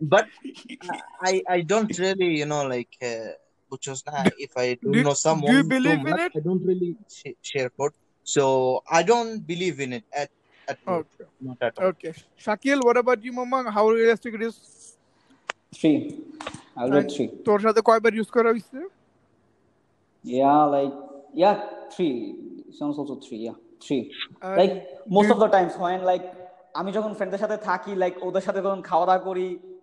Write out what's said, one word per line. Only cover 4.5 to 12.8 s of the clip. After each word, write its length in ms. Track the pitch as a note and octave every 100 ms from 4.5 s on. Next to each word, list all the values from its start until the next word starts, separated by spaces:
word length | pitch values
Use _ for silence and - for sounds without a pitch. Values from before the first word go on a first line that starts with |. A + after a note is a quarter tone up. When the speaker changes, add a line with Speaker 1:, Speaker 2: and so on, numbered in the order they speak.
| B2+
Speaker 1:
I 100 | B2 B2
don't 120 | C3
Speaker 2:
Do, 100 | C#3+
Speaker 1:
know 120 | C#3+ C#3+
Speaker 2:
do 40 |
you 60 | D#3
Speaker 1:
someone 260 | D#3+ C#3+
too 100 | C4 E3 C4
Speaker 2:
believe 260 | B3+ D#3
in 140 | C3+ D#4
Speaker 1:
much, 60 | F4
Speaker 2:
it? 60 | D#3
Speaker 1:
I 40 | D#3
don't 160 | F#3+
really 280 | F#3+ F#3 F3 E3 -
sh-, 280 | - C#3 -
share 280 | - C#3 B2
code. 260 | - C#3+ - _ _ -
So 180 | - C3+ C3 B2+ B2+ -
I 100 | E3
don't 300 | F3 A#3+ A3+ A3 D#3
believe 260 | E3+ F3+ C#3
in 120 | C3
it 120 | B2 - C#3+
at, 80 | C#3+ _ _ _ -
at 100 | C3 -
all. 160 | F3
Speaker 2:
Okay. 220 | D#3 _ - -
Speaker 1:
Not 160 | C3 B2 A#2+
at 60 | -
all. 100 | F#3+
Speaker 2:
Okay. 200 | F3 D#3+ E3 _ _ -
Shakil, 340 | G#3 C4 C#4+